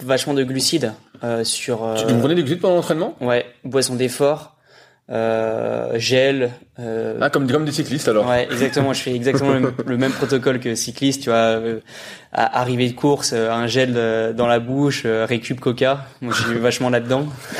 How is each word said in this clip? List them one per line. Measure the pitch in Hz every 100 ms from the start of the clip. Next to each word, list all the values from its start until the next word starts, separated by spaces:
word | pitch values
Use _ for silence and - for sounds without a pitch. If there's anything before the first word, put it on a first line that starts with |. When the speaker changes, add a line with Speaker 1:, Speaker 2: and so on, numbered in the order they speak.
Speaker 1:
vachement | 127 131 147
de | 139
glucides, | 127 131 - 165 123 107 _ -
euh, | 120 117
sur, | 113 - - 117
euh, | 113 110
Speaker 2:
Tu, | 113
vous | 120
prenez | 131 175
des |
glucides | 135 175
pendant | 190 175
l'entraînement ? | 165 156 202 339
Speaker 1:
Ouais, | 123 120 - -
boisson | 131 131 127 123
d'effort, | 127 123 143 156 - _ _ - - _ -
euh, | 117 113 113 110 113 113 117 120 117
gel, | 117 127 135 139 120 123 - -
euh, | 120 113 113 113
Speaker 2:
Ah, | 143
comme, | 151 135
comme | 151
des | 156
cyclistes, | 147 147 135 -
alors. | 107 123
Speaker 1:
Ouais, | 123 123
exactement, | 123 135 147 139
je | 127
fais | -
exactement | 123 123 131 139
le, | 135 127 127
Speaker 2:
<laughs> | -
Speaker 1:
le | 123
même | 135
protocole | 127 131 135 131 127
que | 123 113
cycliste, | - - 135 135
tu | 127
vois, | 113
euh, | 113 113 113 113 - - - - -
à, | - 113 123
arrivée | 123 123 123
de |
course, | 123 147 139 -
euh, | 117 113
un | 117 117
gel, | 120 127 120
euh, | 113 113 113
dans | 113 120
la | 120
bouche, | 120 135 143 139
euh, | 117 110 110
récup | 120 - 127
Coca, | - 123 131 139 139 -
moi, | 123 110
je |
suis | 113 117
Speaker 2:
<laughs> |
Speaker 1:
vachement | 120 117 127
là-dedans. | 123 117 131 147
<laughs> | 131 - -